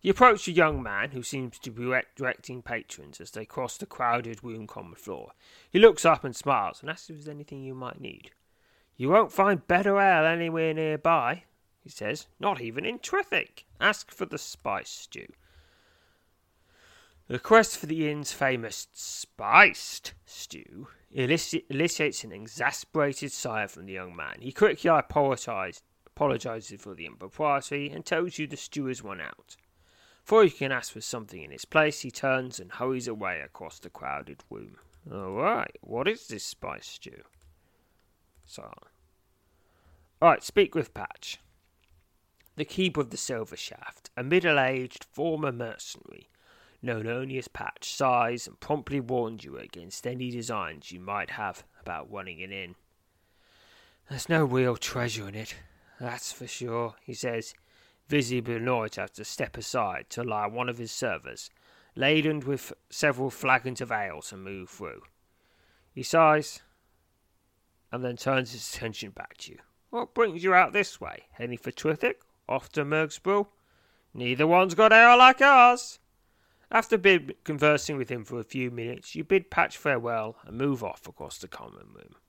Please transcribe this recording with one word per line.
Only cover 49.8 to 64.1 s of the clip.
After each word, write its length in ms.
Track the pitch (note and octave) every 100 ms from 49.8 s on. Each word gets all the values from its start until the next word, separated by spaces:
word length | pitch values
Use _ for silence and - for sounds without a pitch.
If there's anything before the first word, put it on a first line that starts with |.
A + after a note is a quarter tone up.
| E2+ - B2
any 240 | B2+ B2+
designs 640 | A#2+ A2+ A2 E2+ D#2 -
you 80 | F2+
might 300 | F#2 G2+ F2
have 340 | - G2+ F2 - _
about 300 | - E2 C#2
running 300 | G2+ F#2 E2
it 100 | F#2+
in. 240 | G2 F2+ F#2 _ _ _ _ _ _ _ _ _ _ _ _ _
"There's 200 | C3+ -
no 160 | E3
real 320 | D3 B2+ B2+ A#2
treasure 520 | - B2+ A#2+ A2 G2
in 60 |
it, 220 | G2+ A2 - - _ _ _
that's 340 | A#2+ A#2+ -
for 140 | - A#2+
sure," 500 | - B2 A#2 A#2 -
he 120 | -
says, 400 | A#2 B2+ A2+ - - _ _ _ _ _
visibly 480 | C#3+ A#2+ B2 A#2+ A#2
annoyed 360 | A#2+ B2 A2
to 100 | -
have 100 | G2
to 120 | -
step 320 | G#2 - - -
aside 540 | G#2+ B2+ G#2 F2+ -
to 120 | -
allow 260 | A#2+ G#2+ G#2
one 200 | A2+ B2
of 100 | A#2
his 120 | A#2
servers, 600 | - B2 E2+ C2 A#1+ - _ _ _ _
laden 460 | - C3+ D#3 D3+ D3+
with 320 | C3 C#3 - - _
several 420 | - D3+ B2+ C3+
flagons 500 | - C3+ C3 C3 A#2
of 120 | A#2+
ale, 300 | A2 G2+